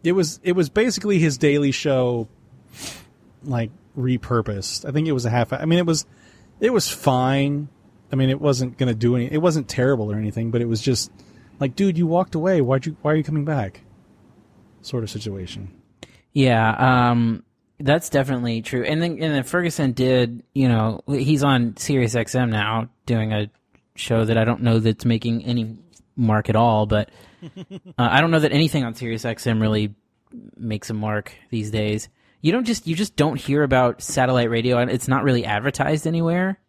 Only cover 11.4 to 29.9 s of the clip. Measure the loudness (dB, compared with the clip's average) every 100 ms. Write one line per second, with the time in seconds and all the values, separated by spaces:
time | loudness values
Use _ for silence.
11.4 | -20 -6 -6 0 0 2 0 0 0 -2
12.4 | 0 2 2 0 -2 -6 0 0 0 -4
13.4 | -2 -4 -4 -10 -20 -20 _ _ _ _
14.4 | _ _ _ _ -8 -6 -6 -8 -8 -10
15.4 | -12 -12 -16 -18 _ _ -20 _ _ 2
16.4 | 4 4 2 2 4 4 4 4 2 -2
17.4 | _ _ _ _ 0 0 2 0 0 -2
18.4 | -2 -4 -4 -4 -2 -2 -2 -2 -2 -2
19.4 | -2 -2 -2 -2 -2 0 2 2 2 -4
20.4 | -8 0 2 4 2 -4 -4 -2 2 2
21.4 | 4 4 2 -4 -2 0 2 0 -2 0
22.4 | 0 0 0 -2 -4 _ -2 -2 0 -2
23.4 | -4 _ _ _ _ -14 -2 0 2 2
24.4 | 2 2 2 4 2 0 0 0 0 -2
25.4 | -2 -2 -4 -8 _ _ _ -2 2 2
26.4 | 2 2 4 2 2 0 -2 -12 -20 _
27.4 | -18 -16 -16 -18 -14 -2 2 4 4 4
28.4 | 4 2 2 0 -4 -6 -8 -6 -6 -4
29.4 | -2 2 2 0 -2